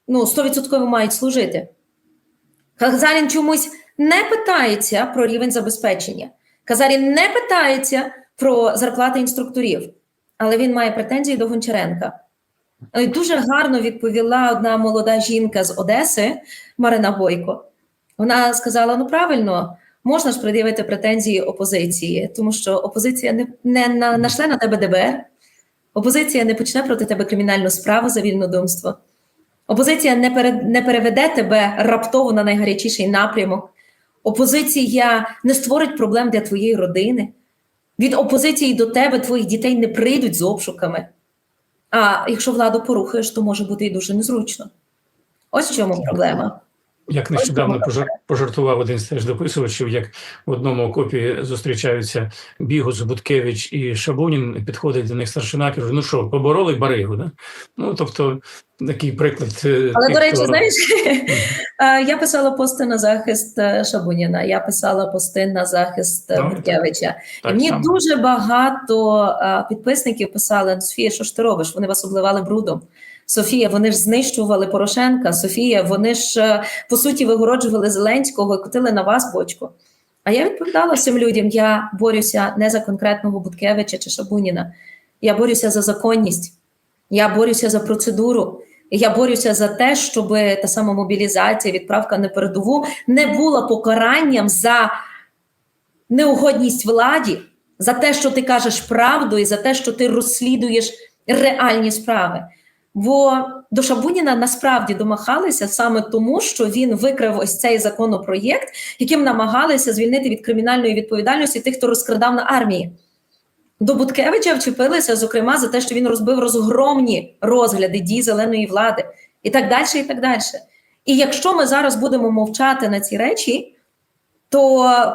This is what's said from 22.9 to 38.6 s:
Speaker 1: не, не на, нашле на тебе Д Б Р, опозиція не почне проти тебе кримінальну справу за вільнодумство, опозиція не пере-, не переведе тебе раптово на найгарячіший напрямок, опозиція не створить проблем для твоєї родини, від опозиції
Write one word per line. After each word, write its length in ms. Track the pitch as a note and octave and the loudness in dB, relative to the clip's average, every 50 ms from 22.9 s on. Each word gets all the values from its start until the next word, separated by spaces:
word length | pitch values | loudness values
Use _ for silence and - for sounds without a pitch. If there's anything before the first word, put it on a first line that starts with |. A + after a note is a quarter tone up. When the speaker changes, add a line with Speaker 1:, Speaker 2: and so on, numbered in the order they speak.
| - A3 G#3 B3+ B3+ B3+ - A#3 A3+ | -4 -2 -2 -2 -2 -2 -2 -2 -2
Speaker 1:
не, 140 | A3+ B3 B3 - - - | -2 -2 -4 -8 -6 -2
не 240 | B3 B3 B3+ A#3+ A#3+ | 0 2 2 2 2
на, 300 | A#3+ A#3+ A#3+ A#3+ A#3 A#3 | 0 0 0 2 2 2
нашле 300 | A#3 A#3+ - - D4+ D#4 | 0 0 0 0 0 0
на 100 | C#4 - | 0 0
тебе 200 | A3+ G#3+ G#3+ G3+ | 0 0 0 0
Д 100 | G3+ F3+ | 0 2
Б 60 | F3+ F#3 | 2 2
Р, 260 | G3 B3 C4 - - - _ _ _ _ _ _ _ _ _ _ _ _ - | 2 2 -2 -4 -8 -14 _ _ _ _ _ _ _ _ _ _ _ _ -6
опозиція 520 | A3 G3+ B3 C4 D4+ D4+ D4 - B3+ A3+ | -2 0 2 2 2 0 0 0 0 2
не 100 | A3 A3+ | 0 0
почне 280 | A3+ A3+ - - C4 C4+ | -2 -2 -4 -2 -2 -2
проти 220 | C4+ B3 A3 A3 | 0 -2 -2 -2
тебе 200 | G#3 G#3+ F#3+ G3+ | -2 -2 -2 -2
кримінальну 440 | G3 G#3+ G3+ G3+ G3+ G3 G3 F#3+ F#3 | -2 -2 -2 0 0 0 2 0 0
справу 400 | F3+ - - - G#3 A#3 A#3 B3 | -2 -2 0 0 2 2 2 0
за 120 | A3+ A3 | -2 0
вільнодумство, 760 | G3+ G#3 F#3+ G3 F#3+ F3+ F#3 F3+ F#3 F3+ F3 - - F3+ - - _ _ _ _ _ _ _ _ _ _ _ _ _ - | 0 0 0 0 -2 0 0 -2 -2 -2 -4 -4 -6 -8 -8 -8 _ _ _ _ _ _ _ _ _ _ _ _ _ -2
опозиція 480 | A3 A3+ C4+ C#4 D#4+ D#4 D#4 C#4 B3 | 0 2 2 2 2 2 2 2 2
не 140 | A#3+ B3 B3+ | 4 2 2
пере-, 320 | B3+ C4 B3 B3 A3 G#3+ - | 2 2 2 2 0 0 0
не 180 | A3 A#3 B3 | 0 2 2
переведе 480 | B3 B3+ B3 A#3+ G#3+ A#3 G#3+ C#4 D4+ D#4+ | 2 2 2 2 2 2 2 2 2 2
тебе 440 | D#4+ C4 G#3 F#3 G#3+ G#3+ G3+ G#3 G3+ - | 2 0 0 2 4 2 2 2 0 0
раптово 560 | G#3+ A3+ A#3 A3 A3+ - - C4 C4 A#3+ A3 | 2 2 2 0 0 0 0 2 2 2 2
на 100 | G#3 G#3 | 2 2
найгарячіший 640 | G#3 G#3 G#3 G#3 G3+ G3 G3 - A3+ A3 - F#3+ G3 | 2 0 0 0 0 -2 -2 -2 -4 -2 -2 -2 0
напрямок, 640 | G3 G3 G#3 G#3 G#3 A3 A#3 G3+ F#3 - - - _ _ _ _ _ _ _ _ _ _ - | 2 2 2 2 0 -2 -2 -2 -2 -6 -8 -12 _ _ _ _ _ _ _ _ _ _ -6
опозиція 1040 | A3 G#3+ - C4 B3+ C4+ D4+ D4+ D4 - C#4+ B3+ G#3+ A3 B3+ A#3+ A#3+ A3+ A3 G#3+ - - - - | -4 0 2 2 2 2 0 0 0 0 0 0 0 2 2 4 4 2 2 0 -4 -8 -2 0
не 100 | B3 C4+ | 0 0
створить 440 | C4+ C4+ A#3+ C4+ D#4 D#4+ C4+ D4+ - | 0 0 0 0 2 0 0 0 -2
проблем 320 | A3 G3+ G#3 A#3 B3 A#3+ | -2 0 2 0 0 2
для 100 | A3 G#3+ | 0 -2
твоєї 340 | G#3+ - G3+ G3 G#3 A3+ A3+ | -2 -2 -4 -2 0 0 2
родини, 540 | F#3+ F#3 F3+ E3+ F#3 G3 A3+ B3+ A#3 G3+ - - _ _ _ _ _ _ _ _ _ _ _ _ - | 2 0 -2 0 0 0 0 0 -2 -4 -6 -10 _ _ _ _ _ _ _ _ _ _ _ _ -2
від 140 | A#3 C4+ B3+ | 0 0 2
опозиції 600 | - C#4 - B3+ C4+ C4+ D#4 D4+ D4+ | 2 0 2 2 2 2 2 0 2